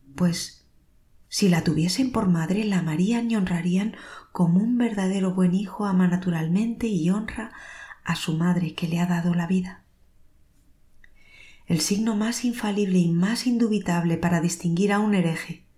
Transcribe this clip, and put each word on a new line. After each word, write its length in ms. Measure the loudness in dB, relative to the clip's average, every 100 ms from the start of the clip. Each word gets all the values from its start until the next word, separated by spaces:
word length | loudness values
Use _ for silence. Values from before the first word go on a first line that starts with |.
| -18 0
Pues, 500 | 0 0 -6 -14 _ _ _ _ _ -20 -10
si 200 | 0 4
la 140 | 4
tuviesen 480 | 2 0 0 0 -2
por 160 | 0 2
madre, 360 | 2 2 0
la 140 | 0 0
amarían 520 | 0 0 0 0 0
y 60 | -2
honrarían 600 | 0 -2 0 0 0 -6 -18 -20 -18
como 280 | 0 2 4
un 180 | 2 2
verdadero 560 | 0 0 -2 0 0
buen 200 | 2 2
hijo 300 | 2 -2 -4
ama 240 | 0 2 2
naturalmente 760 | 2 0 -2 0 0 0 -2 -2
y 240 | 0 0
honra 420 | 0 -2 -10 -12 -14 -20 -20 -20 -16
a 140 | -8 -6
su 200 | -4 0
madre 380 | 2 2 0
que 140 | -4 -4
le 100 | -2
ha 80 | 0
dado 280 | 0 0
la 120 | 0 0
vida. 380 | 0 -2 -10 _ _ _ _ -20 _ _ _ _ -20 _ -20 -20 -20 -20 -20 -20 -20 -2
El 140 | -2
signo 360 | 0 0 0 0
más 280 | -2 -2
infalible 540 | -4 -2 -4 0 2 4
y 120 | 4
más 340 | 2 2 0 0
indubitable 720 | 2 2 2 0 0 0 0
para 240 | 0 2
distinguir 520 | 0 -2 -2 0 2
a 60 | 2
un 160 | 2
hereje 500 | 2 2 -2 -8 -14 _